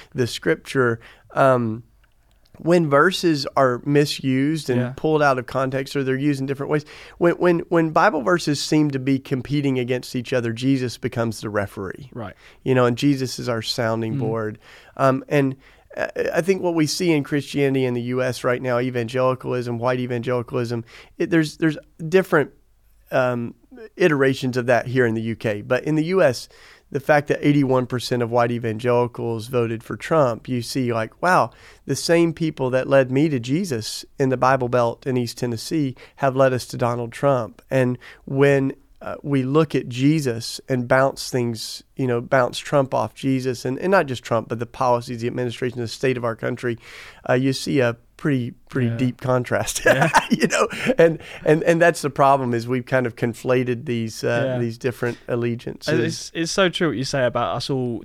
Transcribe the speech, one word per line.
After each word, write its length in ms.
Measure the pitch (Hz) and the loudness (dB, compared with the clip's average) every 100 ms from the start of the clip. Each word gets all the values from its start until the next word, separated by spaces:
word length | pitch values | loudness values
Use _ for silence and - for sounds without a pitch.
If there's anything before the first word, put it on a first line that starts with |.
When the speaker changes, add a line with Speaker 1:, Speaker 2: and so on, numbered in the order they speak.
| - | -10
Speaker 1:
the 120 | 131 117 | -4 -4
scripture, 720 | - 165 156 - 135 120 117 - - - | -2 -2 -2 -2 0 2 0 -8 -20 -6
um, 500 | 143 139 123 113 113 - _ _ _ _ _ _ - | 2 4 4 0 -6 -12 _ _ _ _ _ _ -6
when 300 | 165 180 156 | 2 2 4
verses 580 | 143 175 180 175 147 147 143 | 4 4 2 0 0 0 2
are 240 | 131 120 | 2 2
misused 840 | 143 147 147 - 135 131 143 160 147 | 2 2 2 0 -2 0 0 -2 0
and 100 | 123 | 0
Speaker 2:
Yeah. 120 | 123 131 | -2 -2
Speaker 1:
pulled 260 | 156 151 | 0 4
out 160 | 143 127 | 4 2
of 60 | 120 | -2
context 500 | 127 131 135 135 143 | -2 -2 -4 -4 -2
or 80 | |
they're 120 | 131 131 | 0 0
used 220 | 147 135 | 0 0
in 60 | 135 | -2
different 240 | 139 143 | -4 -2
ways, 140 | 151 - - - - | -2 -2 -16 -20 -8
when, 160 | - | -6
when, 240 | - 180 170 - | 0 2 2 0
when 220 | 170 160 | 0 2
Bible 320 | 165 196 302 | 2 2 2
verses 400 | 202 175 156 139 | 0 0 0 -4
seem 300 | - 156 151 | 0 2 2
to 80 | 135 | 0
be 180 | 131 135 | -2 -2
competing 580 | - 131 - 147 139 127 | -2 -6 -2 -2 0 0
against 360 | 123 127 - | -2 -4 -4
each 180 | 127 117 | -8 -2
other, 200 | 131 117 | -2 -2
Jesus 440 | 113 131 135 123 - | -2 0 0 -2 -4
becomes 440 | 123 120 117 107 | -6 -2 -2 -4
the 100 | 113 | -4
referee. 600 | 104 95 - 95 - 139 | -4 -4 -6 -10 -10 -14
Speaker 2:
Right. 220 | 120 - - - - | -12 -12 -14 -20 -8
Speaker 1:
You 120 | 139 131 | 0 4
know, 100 | 120 | 4
and 100 | 117 | 2
Jesus 440 | 143 135 127 - | 2 2 -2 -6
is 80 | 123 | -4
our 120 | 113 | -4
sounding 520 | - - 113 113 113 | -4 -2 -2 -2 -2
Speaker 2:
Mm. 40 | 135 | -2
Speaker 1:
board. 380 | 110 113 110 110 - - - - | -2 -4 -6 -10 -18 -20 -16 0
Um, 280 | 135 131 - | 2 2 0
and, 280 | 147 135 135 - _ _ - | 0 0 -2 -14 _ _ -8
uh, 100 | - - - | -6 -2 -2
I 80 | - | 0
think 200 | 170 190 | 0 0
what 120 | 175 | 0
we 120 | 165 151 | 0 0
see 240 | - 180 | 0 2
in 120 | 151 | 0
Christianity 600 | 135 147 - 143 139 135 | 0 -4 -2 0 2 2
in 100 | 127 | 0
the 80 | 120 | -2
U 200 | 120 127 | -4 -2
S 220 | 127 120 | -2 -2
right 180 | 127 123 | -2 0
now, 160 | 127 120 | 0 0
evangelicalism, 1000 | 127 123 113 127 131 127 131 123 120 117 | 0 -2 -2 0 0 0 -4 -4 -4 -2
white 200 | 123 127 | -2 -2
evangelicalism, 840 | 123 120 123 123 117 131 117 120 - - - - | -2 -4 -2 -4 -2 -4 -2 -4 -8 -18 -20 -6
it, 120 | 170 | 2
there's, 260 | 165 151 - | 2 2 0
there's 220 | 160 147 - - 160 | -2 -2 -12 -12 2
different, 440 | 185 180 160 127 - _ _ _ _ _ | 2 4 2 2 -6 _ _ _ _ _
um, 440 | 143 127 120 117 - _ 254 220 - | 0 0 0 -6 -10 _ -20 -18 0
iterations 600 | 180 143 135 131 131 123 | 2 4 2 2 -2 -2
of 100 | 120 | 2
that 200 | 117 - | 2 2
here 200 | 127 117 | 2 2
in 80 | |
the 80 | 113 | 0
U 140 | 113 110 | -4 -4
K. 240 | 117 104 | -4 -4
But 220 | 120 127 | -2 -2
in 120 | 151 156 | 0 0
the 80 | 160 | 0
U 160 | 190 | 2
S, 260 | 147 120 - - - - _ | 2 2 -8 -20 -20 -20 _
the 100 | 139 | -6
fact 260 | - 151 147 | 2 2 2
that 120 | 135 | 2
eighty-one 440 | 147 147 131 131 123 | 4 4 4 2 0
percent 360 | 123 - 123 | -4 -2 -2
of 80 | 117 | 0
white 220 | 120 120 | 2 2
evangelicals 960 | 120 113 107 123 120 120 123 117 113 117 | 0 -4 -2 2 2 0 -4 -6 -6 -4
voted 340 | 127 113 113 | -2 -2 -4
for 140 | - 113 | -8 -10
Trump, 520 | - 160 127 113 - | 0 2 2 0 -4
you 140 | 123 | -6
see, 300 | - 139 120 | -4 -4 -2
like, 280 | 113 110 - | -2 -4 -2
wow, 300 | 175 175 113 - - - - | 2 4 2 -4 -20 -14 -6
the 100 | 139 | -4
same 360 | - 170 170 | 2 4 4
people 380 | 156 160 147 131 | 0 -4 -2 0
that 180 | 127 - | 0 4
led 220 | 139 127 | 4 4
me 180 | 131 160 | 2 2
to 120 | 131 | 0
Jesus 640 | 120 156 190 117 - - - - | -2 -2 -2 -4 -6 -10 -12 -2
in 100 | 135 | 0
the 80 | 127 | 2
Bible 320 | 131 135 123 | 2 2 2
Belt 360 | 123 117 - | 2 2 -2
in 120 | 139 127 | -2 -2
East 220 | 117 - | -2 -4
Tennessee 580 | 123 113 - 160 135 - - - | -4 -4 -4 -2 -2 -6 -18 -2
have 200 | 139 131 | 0 4
led 160 | 135 | 4
us 140 | 123 - | 2 -4
to 100 | 123 | -4
Donald 340 | 120 120 117 | -2 -2 -6
Trump. 520 | - 143 127 110 - _ | -2 0 2 -2 -12 _
And 300 | 131 123 123 - - - | 0 2 -2 -10 -18 -6
when, 480 | 139 143 139 135 - _ _ | 4 4 4 2 -4 _ _
uh, 140 | - - | -12 -10
we 180 | 143 139 | -2 0
look 320 | 127 151 156 | 2 2 2
at 140 | 139 - | 0 -2
Jesus 720 | 120 139 160 135 113 - - - | 2 2 4 0 -4 -8 -10 -4
and 180 | 127 120 | -4 2
bounce 440 | 131 135 - - | 4 4 0 -4
things, 520 | 131 120 113 - - - - | -2 -2 -4 -10 -14 -14 -4
you 100 | 127 | -2
know, 140 | 120 | -2
bounce 380 | 127 135 123 - | 2 2 2 -2
Trump 360 | - 143 135 | 0 0 2
off 180 | 127 110 | -2 -4
Jesus, 500 | - 135 131 127 120 | -4 -2 0 -2 -4
and, 120 | 127 135 | -6 -4
and 100 | 185 | 2
not 160 | 190 143 | 2 2
just 160 | 120 | -6
Trump, 260 | - 113 104 | -2 -2 -2
but 120 | 117 | -6
the 60 | 117 | -8
policies, 540 | - 127 120 123 117 | -2 0 0 -2 -6
the 60 | 117 | -4
administration, 540 | 127 123 113 127 123 | -2 -4 -4 -6 -4
the 80 | 113 | -8
state 280 | - 135 123 | -2 -2 0
of 80 | |
our 120 | 117 110 | -2 -4
country, 420 | 123 120 123 117 - - - - - | -6 -4 -4 -6 -10 -20 -20 -10 0
uh, 40 | |
you 180 | 131 135 | 0 2
see 280 | 131 - 143 | -2 -2 0
a 160 | 120 117 _ - | 0 -2 _ -6
pretty, 360 | 156 131 120 - - | -2 -2 -4 -10 -8
pretty 160 | 143 117 | -2 0
Speaker 2:
Yeah. 80 | 113 | 0
Speaker 1:
deep 240 | 127 - | -2 -2
contrast, 640 | 127 127 123 101 - - | 0 0 0 -2 -2 -4
<laughs> 20 | |
Speaker 2:
Yeah. 240 | - 135 156 - - | -2 0 2 0 0
Speaker 1:
you 160 | - 220 | 0 0
know, 220 | - - - 226 262 | 0 -2 -2 -2 4
and, 220 | 165 151 - - | 4 2 -10 -4
and, 180 | - 156 | 2 4
and 180 | - 165 | 4 4
that's 180 | 170 165 | 4 4
the 80 | 143 | -2
problem 440 | 135 135 139 123 | 4 4 4 2
is 120 | 120 120 | -2 -2
we've 200 | 127 120 | -4 0
kind 200 | 131 123 | 0 0
of 100 | - | -2
conflated 680 | 120 110 131 127 123 120 | -4 -2 0 2 2 -2
these, 400 | 127 117 113 - | -2 -4 -4 -4
uh, 280 | 120 117 131 | -2 0 0
Speaker 2:
Yeah. 40 | 127 | -2
Speaker 1:
these 200 | 117 117 | -4 -4
different 400 | 127 - 120 117 - | -6 -2 -4 -4 -4
allegiances. 680 | 120 120 117 - - - 160 | -2 -2 -4 -8 -8 -2 0
Speaker 2:
It's, 300 | 160 170 - | 0 -4 -8
it's 180 | 165 165 | -6 -2
so 160 | - 185 | 0 0
true 200 | - 170 | 2 -2
what 80 | 110 | 0
you 80 | |
say 220 | 135 139 123 | -4 0 0
about 300 | 120 104 117 | 0 -2 -2
us 120 | - | -2
all, 320 | 135 123 113 | -2 -2 -6